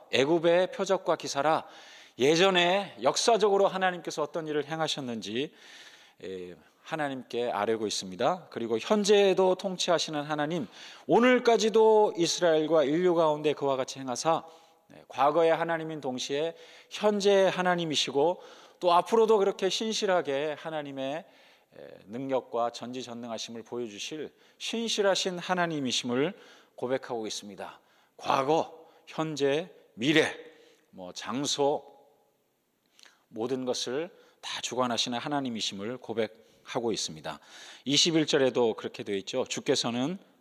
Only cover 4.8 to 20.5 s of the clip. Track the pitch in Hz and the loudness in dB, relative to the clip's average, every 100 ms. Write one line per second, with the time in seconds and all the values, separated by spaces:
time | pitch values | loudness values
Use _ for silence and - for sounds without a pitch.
4.8 | 156 - 127 113 95 113 151 - - - | -4 -4 -6 -8 -6 -6 -6 -10 -20 -20
5.8 | - - - _ 90 92 90 82 _ _ | -20 -20 -20 _ -12 -12 -12 -16 _ _
6.8 | - 160 143 131 - 117 120 101 104 113 | -10 -6 -6 -6 -8 -4 -2 -2 0 -2
7.8 | 104 - 95 92 139 180 151 117 117 113 | -2 -6 -8 -4 -2 -2 -8 -10 -4 -4
8.8 | - 214 196 202 196 185 185 185 196 180 | 0 2 4 6 6 4 2 2 -2 -4
9.8 | - 160 - 151 147 151 147 170 185 - | 0 0 0 -6 -4 -4 -2 -4 -6 -12
10.8 | - - - 196 247 247 240 226 220 220 | -20 -12 2 4 6 6 4 4 4 6
11.8 | 220 214 208 165 165 - 175 156 151 160 | 6 6 4 2 -2 2 2 4 4 4
12.8 | 135 160 180 170 160 151 151 139 139 131 | 4 4 4 4 4 2 0 0 0 0
13.8 | 127 135 131 123 160 160 - - _ _ | -2 -8 -6 -2 0 0 -2 -18 _ _
14.8 | _ - - - 143 160 165 160 170 160 | _ -20 -10 0 2 4 4 2 0 -2
15.8 | 160 156 131 127 - 139 165 - - - | -4 -8 -6 -6 -4 -4 -4 -6 -16 -20
16.8 | - - 214 208 202 196 185 156 180 175 | -16 -2 0 2 4 6 4 2 0 0
17.8 | 165 135 - 139 160 180 - - - _ | 0 -2 0 2 2 0 -10 -20 -20 _
18.8 | 175 175 175 226 220 220 196 185 190 - | 2 4 4 4 6 4 2 0 -2 -2
19.8 | 220 208 202 180 147 135 156 | -4 -2 0 0 0 -2 -4